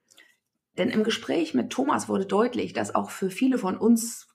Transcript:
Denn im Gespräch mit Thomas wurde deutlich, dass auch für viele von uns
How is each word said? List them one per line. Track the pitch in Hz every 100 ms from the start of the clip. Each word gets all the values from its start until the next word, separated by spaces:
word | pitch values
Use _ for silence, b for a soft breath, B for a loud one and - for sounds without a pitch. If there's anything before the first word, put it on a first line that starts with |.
| b b b b _ _ _ -
Denn | 180
im | 214
Gespräch | 214 - - 285 311 254
mit | 208
Thomas | - 269 220 208
wurde | 202 190
deutlich, | 196 247 233 185
dass | - 208
auch | - 196
für | - 190
viele | 185 262 247
von | 185 -
uns | 220 233 - - -